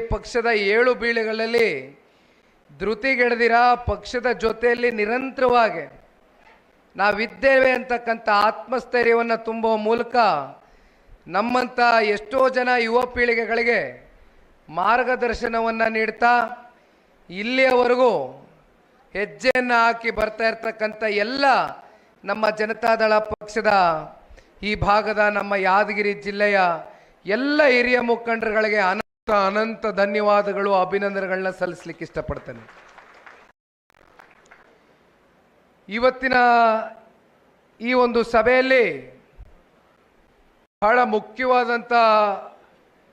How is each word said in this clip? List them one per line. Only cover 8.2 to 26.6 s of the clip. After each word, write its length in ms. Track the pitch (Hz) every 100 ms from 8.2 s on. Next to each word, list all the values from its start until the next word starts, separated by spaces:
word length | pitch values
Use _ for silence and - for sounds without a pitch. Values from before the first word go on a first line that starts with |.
| 226 208 208
ಆತ್ಮಸ್ಥೈರ್ಯವನ್ನು 920 | 214 - 233 - 247 233 233 233 226 226
ತುಂಬುವ 260 | 226 226 220 214
ಮೂಲಕ 260 | 233 233 247 214 151 135 - _ _ _ _ _ - 156 180
ನಮ್ಮಂಥ 440 | 233 247 247 247 240 233 220
ಎಷ್ಟೋ 280 | 202 - 262 262 254
ಜನ 120 | 247 247
ಯುವ 160 | 226 233 240
ಪೀಳಿಗೆಗಳಿಗೆ 680 | 240 240 233 214 233 233 214 139 123 - - - _ _ _ -
ಮಾರ್ಗದರ್ಶನವನ್ನು 1160 | 160 196 240 240 247 233 180 233 226 226 226 226 226
ನೀಡ್ತಾ 360 | 220 220 240 240 220 - - _ _ _ _ _ -
ಇಲ್ಲಿಯವರೆಗೂ 840 | 180 220 262 262 254 240 247 254 175 127 139 - _ _ _ _ _ _ 185
ಹೆಜ್ಜೆಯನ್ನು 600 | 202 - 254 254 247 240
ಹಾಕಿ 320 | 226 233 226 208
ಬರ್ತಾ 260 | 214 214 226
ಇರ್ತಕ್ಕಂಥ 520 | 226 226 220 214 214 220 208
ಎಲ್ಲ 220 | 208 269 277 220 156 - - - _ _
ನಮ್ಮ 260 | 190 202 214 214
ಜನತಾದಳ 580 | 214 220 233 226 220 214 214
ಪಕ್ಷದ 420 | 214 - 226 214 202 175 156 156 - - - _ _ 202
ಈ 20 | 208 196
ಭಾಗದ, 360 | 208 208 208 208 208
ನಮ್ಮ 160 | 202 202 185
ಯಾದಗಿರಿ 460 | 196 208 202 202 202 202
ಜಿಲ್ಲೆಯ 320 | 202 208 202